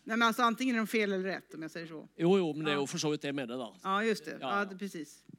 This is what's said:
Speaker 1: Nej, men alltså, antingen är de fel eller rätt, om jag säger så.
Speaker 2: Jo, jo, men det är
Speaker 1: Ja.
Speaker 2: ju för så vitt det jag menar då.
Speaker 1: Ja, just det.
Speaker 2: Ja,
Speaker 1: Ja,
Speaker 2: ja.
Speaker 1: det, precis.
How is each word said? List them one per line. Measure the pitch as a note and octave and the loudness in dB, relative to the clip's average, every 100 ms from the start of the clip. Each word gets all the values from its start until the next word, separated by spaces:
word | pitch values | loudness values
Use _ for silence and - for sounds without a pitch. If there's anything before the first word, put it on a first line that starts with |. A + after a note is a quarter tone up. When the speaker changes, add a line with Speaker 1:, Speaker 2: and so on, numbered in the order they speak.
Speaker 1:
Nej, | - A3+ | -4 2
men | |
alltså, | A#3 A3 | 2 4
antingen | A#3 A3+ C4 A#3 | 2 2 0 0
är | |
de | G#3+ | 2
fel | A3 G#3 | 2 2
eller | F#3+ | 0
rätt, | F#3+ E3+ - | -2 -6 -8
om | D#3 | -12
jag | D#3+ | -10
säger | E3+ E3 | -10 -12
så. | D#3 - - | -12 -14 2
Speaker 2:
Jo, | E3 G3 | 6 6
jo, | E3+ | 4
men | D3 D#3 | 0 0
det | |
är | C#3+ | 0
Speaker 1:
Ja. | |
Speaker 2:
ju | C#3 | 0
för | F3 | 0
så | D3+ | 0
vitt | D3+ | 0
det | C#3+ | -2
jag | C#3 | -4
menar | A#2+ B2+ | -4 -6
då. | A2+ F3+ | -8 -8
Speaker 1:
Ja, | F#3 G3 | -2 0
just | A3+ G#3 - | 2 0 -4
det. | |
Speaker 2:
Ja, | - | -8
Speaker 1:
Ja, | C3 G3+ | -2 -2
Speaker 2:
ja. | G3+ | -2
Speaker 1:
det, | F#3+ | -4
precis. | G3+ F3 - - - | -8 -8 -12 -16 -20